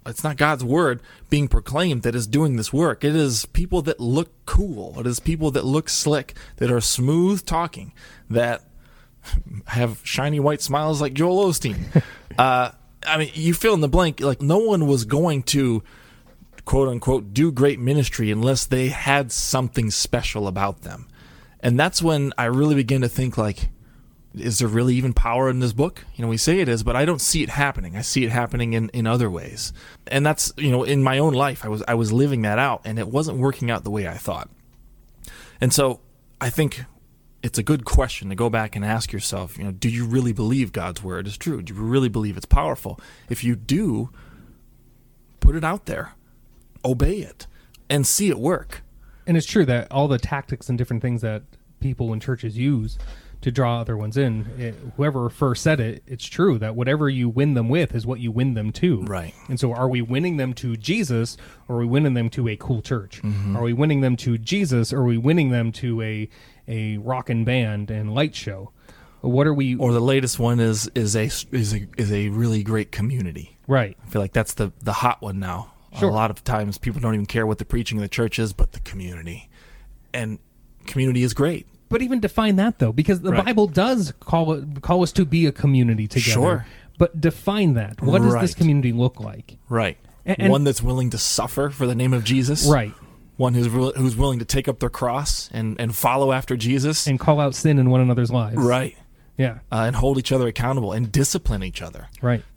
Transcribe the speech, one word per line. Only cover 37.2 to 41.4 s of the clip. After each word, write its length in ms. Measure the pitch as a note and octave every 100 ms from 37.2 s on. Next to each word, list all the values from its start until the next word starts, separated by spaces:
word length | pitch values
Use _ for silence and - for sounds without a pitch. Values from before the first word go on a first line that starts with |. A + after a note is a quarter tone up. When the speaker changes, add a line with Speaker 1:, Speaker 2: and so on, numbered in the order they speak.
| _ _
Speaker 1:
it's 160 | A#2 -
a 60 |
good 220 | G#2+ D3+ A#2
question 420 | - B2+ - G2
to 80 | F#2+
go 140 | A#2
back 260 | A2 A2 A2
and 80 |
ask 300 | G#2 A2 -
yourself, 440 | G2+ - F#2 F#2 -
you 60 |
know, 80 | G2+
do 160 | F#2+ A#2+
you 160 | A#2 A#2
really 280 | B2 B2
believe 400 | G#2+ A2 C3+ A2+
God's 280 | - F2 F2
word 240 | G2 F2 G2
is 120 |
true? 240 | G#2